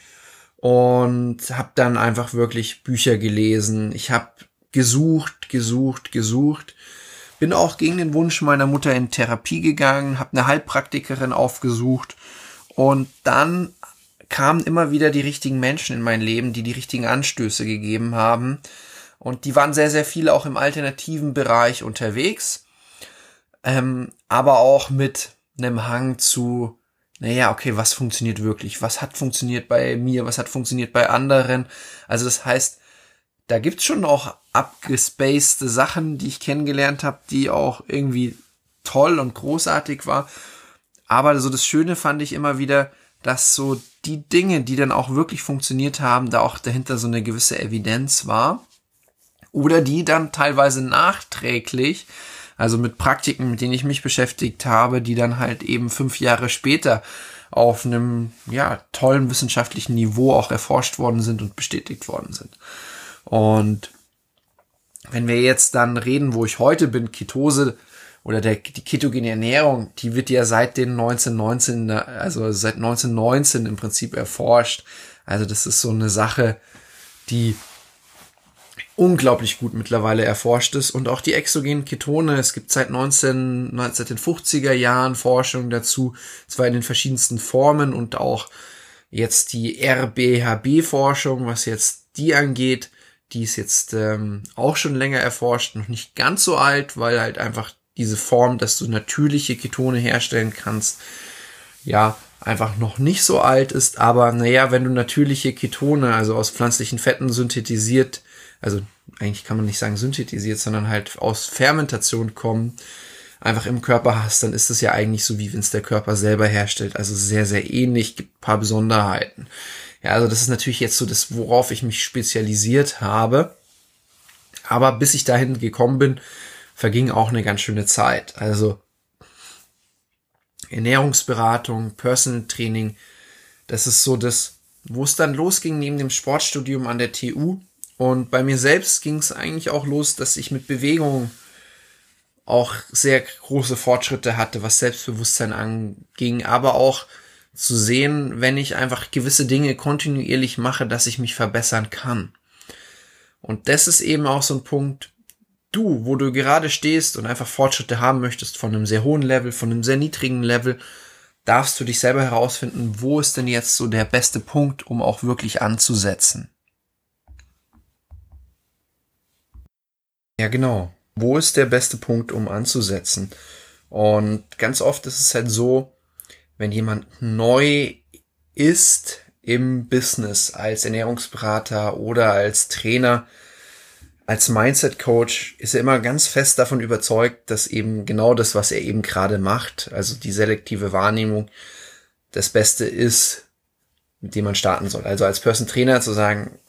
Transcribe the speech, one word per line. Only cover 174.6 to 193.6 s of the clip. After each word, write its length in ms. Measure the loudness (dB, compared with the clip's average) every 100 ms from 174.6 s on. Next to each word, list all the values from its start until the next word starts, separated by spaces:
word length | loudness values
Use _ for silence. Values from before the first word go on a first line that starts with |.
| -2 0
oft 240 | 0 0 -6
ist 140 | 0
es 160 | 0 2
halt 160 | 0
so, 400 | 0 2 2 0 _ _ _ -20 -20 _ -6
wenn 140 | -4
jemand 340 | -2 -2 -4 -8 -8
neu 720 | -4 0 4 4 4 2 -2 -8 _ -20 _ _ _
ist 680 | 0 2 4 4 2 -2 -14 _ _
im 480 | -2 0 0 -2 0
Business 640 | 0 0 -4 -2 -2 -2
als 340 | -4 -6 -4 -2
Ernährungsberater 1120 | -2 -2 -4 -8 -6 -2 -2 -2 -4 -2 -4
oder 340 | -2 2 4
als 380 | 4 2 2 -2
Trainer, 580 | -2 0 2 4 2 0 -20 -20 -20 -20 -20 -20 -20 -20 _ -6
als 240 | 0 2
Mindset-Coach, 1080 | 2 2 2 0 -2 2 2 2 -2 -8 -10
ist 160 | -4
er 80 | 0
immer 180 | 2 2
ganz 280 | 2 0 0
fest 300 | 2 2 4
davon 220 | 2 2
überzeugt, 680 | 0 -2 0 2 2 0 -6
dass 160 | -4 -2
eben 380 | -2 -2 -4 -4
genau 280 | 2 4
das, 220 | 4 4 2
was 160 | 0
er 100 | -2
eben 200 | -2 -2
gerade 360 | -2 0 0 0
macht, 540 | 0 -2 -4 -10 -10
also 240 | -6 -6 -6
die 160 | -6
selektive 600 | -2 0 0 -4 -6 -2
Wahrnehmung, 580 | 0 2 0 0 -2 -6 -12 -20 -20 -20 -20 _ _ _
das 180 | -6 0
Beste 360 | 2 2 2 -2
ist, 600 | 0 2 2 0 -2 -14 _